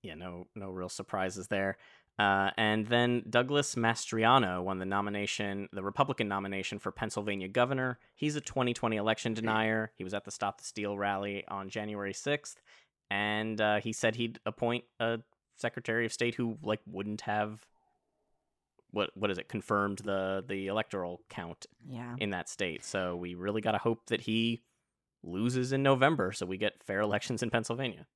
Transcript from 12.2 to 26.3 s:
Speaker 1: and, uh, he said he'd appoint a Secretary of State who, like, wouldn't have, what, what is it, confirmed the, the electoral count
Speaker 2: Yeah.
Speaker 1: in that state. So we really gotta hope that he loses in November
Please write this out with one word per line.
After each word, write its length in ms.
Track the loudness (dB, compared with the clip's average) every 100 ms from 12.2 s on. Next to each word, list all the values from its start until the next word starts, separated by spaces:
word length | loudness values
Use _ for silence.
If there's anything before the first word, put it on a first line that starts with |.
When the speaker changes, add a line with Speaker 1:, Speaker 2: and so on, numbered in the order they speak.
| -2 -2 -2 -18 _ -20 _ _ _
Speaker 1:
and, 480 | 0 2 0 0 2
uh, 180 | 4 4
he 140 | 0
said 220 | 2 2 2
he'd 240 | -4 -2 -6
appoint 400 | 0 0 0 -4 _
a 200 | 0 0 -6 _ _ -6
Secretary 500 | -6 -4 0 2 0
of 80 |
State 200 | 2 0 2
who, 220 | -2 -2
like, 180 | -2 -2 -2
wouldn't 340 | -6 -4 -4
have, 440 | -2 0 0 -4 -18 _ _ _ _ _ _ _ _ _ _ _ _
what, 200 | -2 -2 0
what 140 | -2
is 60 | -2
it, 120 | -4
confirmed 500 | -8 0 0 2 -2
the, 440 | -2 0 0 -2 -4
the 200 | -4 -2
electoral 540 | -2 -2 -4 -6 -8 _
count 360 | -10 -10 -12 -16 _ -14
Speaker 2:
Yeah. 280 | -12 -10 -4
Speaker 1:
in 120 | -2
that 180 | -2 -6
state. 340 | -2 -2 -2
So 320 | -4 -2 -2 -2
we 200 | -6 -4
really 260 | -2 0
gotta 160 | 2 2
hope 280 | 2 -2 -2
that 140 | -4
he 420 | 0 0 2 -2 _ _ _ _ _ _
loses 480 | -8 0 0 2 0
in 100 | 4
November 500 | 6 8 6 6 0